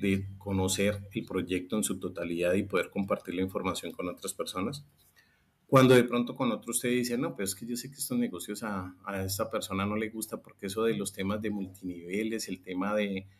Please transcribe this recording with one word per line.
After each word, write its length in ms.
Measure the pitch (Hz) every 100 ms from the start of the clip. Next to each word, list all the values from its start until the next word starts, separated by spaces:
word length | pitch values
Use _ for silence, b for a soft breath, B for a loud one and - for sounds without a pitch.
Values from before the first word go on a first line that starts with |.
de 240 | 101 98 98 -
conocer 680 | 104 98 95 - 101 101 98
el 120 | 113 -
proyecto 520 | 92 87 90 - 107
en 60 |
su 160 | 104 98
totalidad 540 | 92 - 85 85 87
y 100 | 98
poder 260 | 104 95 -
compartir 460 | 101 98 98 - 87
la 60 |
información 500 | 95 101 92 85 87
con 160 | 82 90
otras 260 | 87 95
personas? 520 | - 82 95 104 143 - _ b b b b b _ _
Cuando 260 | 135 127
de 100 | 127
pronto 320 | 120 120 120 117
con 160 | 123
otro 200 | 107 117
usted 180 | 110 123
dice, 260 | 123 120 120
"No, 200 | 165 -
pues 140 | 98
es 60 | -
que 120 | 113
yo 80 | 120
sé 140 | 131
que 60 | -
estos 200 | - 123
negocios 460 | 120 87 - 101
a, 320 | 110 98 92 - 98
a 180 | 98
esta 280 | 95 - 110
persona 340 | 110 - 98 101
no 100 | 107
le 140 | 107
gusta 320 | 110 - 110
porque 240 | - - 98
eso 180 | 101
de 140 | 113 104
los 160 | 95
temas 260 | - 95 104
de 80 | 107
multiniveles, 960 | 104 92 - 92 85 87 101 110 107 -
el 160 | 92
tema 320 | 95 92 101 107
de, 320 | 101 95 b b